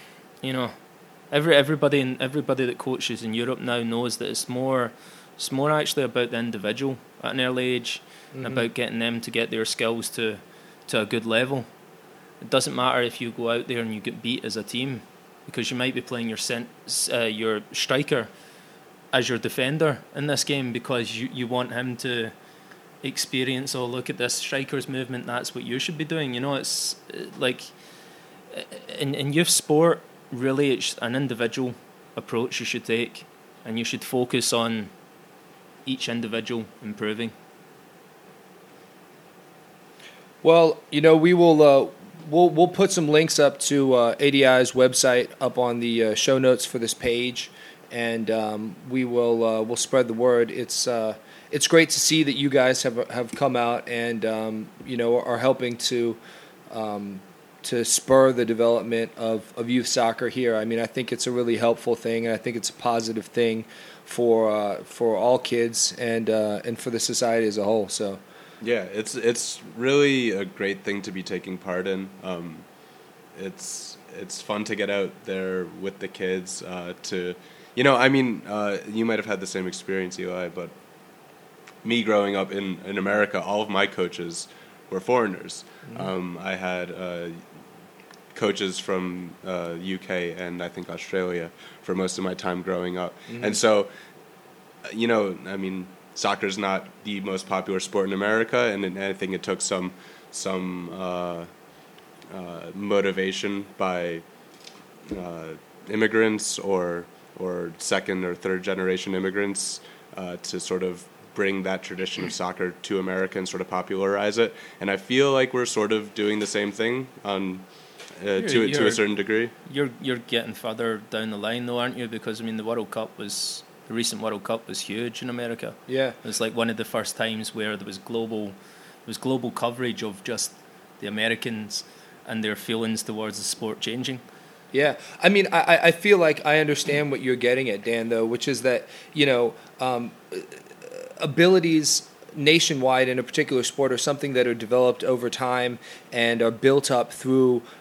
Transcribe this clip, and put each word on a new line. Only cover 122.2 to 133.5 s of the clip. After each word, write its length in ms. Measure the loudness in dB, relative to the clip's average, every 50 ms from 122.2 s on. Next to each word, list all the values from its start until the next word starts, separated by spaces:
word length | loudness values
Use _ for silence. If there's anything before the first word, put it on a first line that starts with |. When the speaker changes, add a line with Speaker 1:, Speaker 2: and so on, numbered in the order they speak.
| -8 -8 -8 -6
Speaker 1:
I 40 | -6
mean, 140 | -6 -6 -6
the 60 | -4
World 280 | -4 -4 -4 -4 -6
Cup 260 | -6 -8 -8 -8 -10 -12
was, 460 | -10 -8 -8 -6 -6 -6 -8 -10 -14 -18 -20 -20 -12 -8
the 80 | -4
recent 260 | -2 -2 -2 -4 -4
World 220 | -4 -4 -4 -4 -4
Cup 240 | -4 -4 -4 -6 -8
was 140 | -10 -10
huge 420 | -8 -6 -6 -6 -6 -6 -6 -8 -8
in 60 | -8
America. 440 | -6 -6 -6 -6 -6 -8 -10 -12 -12 -14 -10 -4
Speaker 2:
Yeah. 220 | -2 -2 -2 -2
Speaker 1:
It 140 | -4 -8 -10
was, 160 | -6 -4 -2
like, 160 | -2 -2 0
one 140 | 0 -2 -2
of 80 | -2 -4
the 80 | -6
first 320 | -4 -4 -4 -4 -4 -4 -4
times 380 | -4 -4 -4 -4 -8 -8 -6
where 200 | -6 -4 -4 -4
there 100 | -6 -8
was 120 | -10 -14 -14
global, 480 | -10 -6 -6 -4 -4 -4 -6 -6 -8
there 640 | -8 -10 -14 -20 -20 -20 -20 -20 -20 -20 -18 -14 -12
was 100 | -10 -6
global 320 | -2 -2 -2 -2 -2 -4
coverage 540 | -6 -2 -4 -4 -2 -2 -4 -4 -4 -4 -6
of 200 | -8 -8 -8 -8
just 300 | -8 -6 -4 -6 -6 -8 -14 -20 -20 -20 -20 -20 -20 -16 -12
the 80 | -10 -6
Americans 760 | -2 0 0 0 0 0 -4 -6 -6 -8 -8 -8 -8 -10 -10 -12 -18 -20 -20 -20 -20 -18 -12 -8
and 160 | -6 -4 -2
their 120 | -2 -4
feelings 460 | -4 -4 -4 -2 -2 -2 -2 -2 -4
towards 380 | -4 -6 -6 -6 -6 -6 -6 -6
the 40 | -6
sport 360 | -6